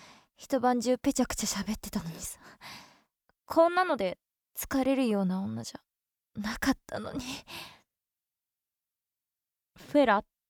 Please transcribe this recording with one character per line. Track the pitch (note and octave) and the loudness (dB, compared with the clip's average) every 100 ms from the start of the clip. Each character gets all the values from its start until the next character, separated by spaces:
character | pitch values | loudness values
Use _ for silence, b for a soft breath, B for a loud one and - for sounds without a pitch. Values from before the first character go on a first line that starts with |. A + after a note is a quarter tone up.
| B B B | B B B
一 | _ - C4 | _ -2 2
晩 | B3 B3 | 4 2
中 | A#3 B3 | 2 2
ペ | C#4+ | 2
チ | - | 2
ャ | A#3+ | 0
ク | - | 0
チ | |
ャ | G#3+ G3 | -4 -4
喋 | G3 | -4
っ | G#3+ | -6
て | - | -4
た | G#3 | -6
の | E3 | -6
に | E3 | -10
さ。 | - - B B B B B B B _ _ _ | -14 -14 B B B B B B B _ _ _
こ | - D#4+ E4+ | 0 4 6
ん | |
な | F4 | 4
の | F4+ C4 | 2 0
で | F#3 - _ _ _ - | -2 -4 _ _ _ -12
疲 | - C4+ | -2 0
れ | C4 C4+ | 2 2
る | A#3+ | 2
よ | G3+ | 2
う | F#3 | 2
な | F#3 | 0
女 | G#3 A3+ | -4 -6
じ | A3+ | -8
ゃ | - _ _ _ _ _ G#3+ | -14 _ _ _ _ _ -8
な | G#3 A#3+ | -6 -2
か | C4+ | 0
っ | - - | -2 -4
た | - | -10
の | A3 | -8
に。 | C4 B3+ C4+ - B B B _ _ _ _ _ _ _ _ _ _ _ _ _ _ _ _ _ _ _ - - | -8 -10 -12 -14 B B B _ _ _ _ _ _ _ _ _ _ _ _ _ _ _ _ _ _ _ -20 0
フ | D4 | 4
ェ | B3 | 6
ラ | G#3 | 4
っ | - _ | 0 _